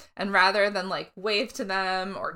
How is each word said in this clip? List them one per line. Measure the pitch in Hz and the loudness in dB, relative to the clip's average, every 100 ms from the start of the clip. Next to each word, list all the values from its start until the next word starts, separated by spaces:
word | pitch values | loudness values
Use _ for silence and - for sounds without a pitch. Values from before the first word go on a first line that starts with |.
| - - | -14 -6
and | 196 | 2
rather | 196 190 202 208 | 4 6 6 2
than, | 202 190 | 0 -4
like, | 160 156 | -6 -8
wave | - 202 208 - | -6 -2 -2 -2
to | - | -6
them | 202 190 185 185 190 185 | -4 -2 0 -2 -4 -6
or | 151 | -8